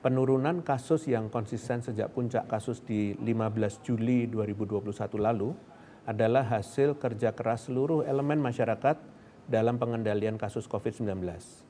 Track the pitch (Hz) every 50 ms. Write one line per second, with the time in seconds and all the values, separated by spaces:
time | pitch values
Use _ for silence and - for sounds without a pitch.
0 | - 135 127 131 131 127 135 131 131 147 175 180 165 - 139 127 123 - 160 156
1 | 160 135 123 113 110 107 - 120 110 107 - 110 - - 127 120 120 - 113 104
2 | 113 - - - 123 120 120 117 - - - 110 104 - 123 - - - 113 107
3 | 104 101 101 - 113 113 113 113 113 110 104 110 107 104 - - - - 123 110
4 | 117 120 127 123 120 113 - 110 107 104 104 101 107 95 107 101 101 101 98 -
5 | 107 - - 107 104 107 120 107 98 117 170 - - - - - - - - -
6 | - - 110 107 113 110 117 131 135 110 117 107 101 - - - 139 143 147 147
7 | - 127 113 104 120 113 110 - 120 113 113 117 - - 127 127 135 147 165 151
8 | 147 - 135 139 139 143 151 156 143 127 123 123 123 110 110 - - 135 156 -
9 | - - - - - - - - - - 120 110 113 117 120 120 120 117 117 113
10 | 113 107 104 104 104 110 110 110 - 101 - - 107 - - 104 - - 113 -
11 | 120 104 95 95 90 87 85 90 - - - - - -